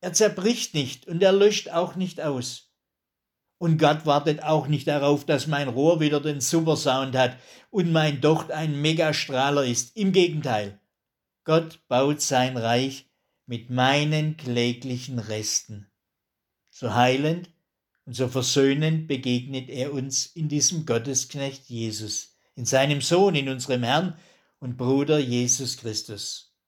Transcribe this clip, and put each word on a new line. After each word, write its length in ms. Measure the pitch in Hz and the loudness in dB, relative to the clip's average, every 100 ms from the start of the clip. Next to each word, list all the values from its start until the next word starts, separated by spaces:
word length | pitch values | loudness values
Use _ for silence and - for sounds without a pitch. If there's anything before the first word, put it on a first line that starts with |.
Er 100 | 180 | -4
zerbricht 600 | 175 214 208 190 240 - | 2 2 2 0 0 -2
nicht 340 | 156 127 - - | -2 -4 -6 -8
und 160 | 170 | 2
er 80 | 190 | 4
löscht 380 | 196 202 202 - | 8 6 4 -2
auch 260 | 165 180 175 | -2 -2 -4
nicht 240 | 185 - | -6 -4
aus. 540 | 151 135 120 - _ _ _ _ _ _ _ _ _ _ | -4 -4 -6 -10 _ _ _ _ _ _ _ _ _ _
Und 200 | 175 156 | 2 4
Gott 280 | 151 156 156 | 4 4 2
wartet 380 | 143 147 151 | 2 2 -2
auch 240 | 151 156 135 | 0 0 2
nicht 220 | 147 - | -2 0
darauf, 360 | 147 143 147 143 | 0 2 2 2
dass 220 | 147 143 | -2 0
mein 220 | 143 139 | -2 -2
Rohr 320 | 120 151 170 | 0 2 4
wieder 180 | 151 147 | 2 0
den 220 | 151 143 | -2 -4
Supersound 760 | - 165 160 160 143 131 135 127 | 0 0 2 0 2 0 0 2
hat 220 | 127 123 - - _ | 0 0 -20 -20 _
und 240 | 208 170 | -2 2
mein 260 | 160 156 139 | 2 2 2
Docht 320 | 151 156 - | 2 2 0
ein 300 | 156 160 143 | -6 -4 0
Megastrahler 800 | 147 160 156 151 - 131 139 143 | 0 2 0 0 -4 -2 2 2
ist. 320 | 131 117 - - | 0 -2 -6 -2
Im 160 | 196 | 2
Gegenteil, 720 | 190 175 151 135 110 104 98 _ _ _ _ _ _ - | 4 2 0 -2 -2 -4 -12 _ _ _ _ _ _ 0
Gott 340 | 160 160 - _ | 0 0 -14 _
baut 320 | 123 139 147 | 0 2 0
sein 380 | - 131 127 131 | 0 0 0 -2
Reich 480 | 113 120 131 135 _ _ _ _ - | 0 0 0 -6 _ _ _ _ -12
mit 220 | 120 117 | -12 -6
meinen 680 | 127 127 143 151 156 156 156 | 0 2 4 2 0 -2 -4
kläglichen 840 | 127 120 120 120 131 123 127 127 | -4 0 0 -2 -6 -8 -6 -8
Resten. 680 | 104 107 107 - - 107 101 _ _ _ _ _ _ _ _ | -6 -6 -4 -6 -6 -16 -16 _ _ _ _ _ _ _ _
So 240 | - 120 107 | -8 -4 2
heilend 560 | 123 131 147 170 180 _ _ _ _ _ - | 4 4 0 -2 -6 _ _ _ _ _ -16
und 100 | 120 | -4
so 120 | 127 | -2
versöhnend 800 | 131 123 - 139 139 156 160 160 | -2 0 4 4 4 0 0 -2
begegnet 640 | 139 123 123 123 135 127 | -6 -2 -2 -2 -10 -10
er 240 | 139 147 | -8 -6
uns 320 | 139 135 127 - | -4 -6 -6 -6
in 240 | - 151 | -6 -4
diesem 380 | 147 - 170 156 | 0 0 -2 0
Gottesknecht 840 | 117 117 135 - 143 139 135 _ | -2 0 -4 -6 -8 -8 -8 _
Jesus, 680 | 120 113 104 107 - - _ _ - | -6 -6 -6 -8 -10 -10 _ _ -10
in 100 | 120 | 0
seinem 360 | 135 139 147 | 2 2 0
Sohn, 340 | 120 175 196 156 | 0 4 4 2
in 120 | 135 | -2
unserem 360 | 131 123 123 | -6 -2 -2
Herrn 340 | 120 143 185 170 _ _ _ _ | 2 2 0 -6 _ _ _ _
und 180 | 131 127 | -10 -4
Bruder 420 | 123 135 143 151 | 0 0 2 2
Jesus 580 | 131 120 123 - 127 - | 2 0 0 -2 -4 -8
Christus. 800 | 117 107 - 104 - - - _ | -8 -8 -8 -12 -10 -12 -16 _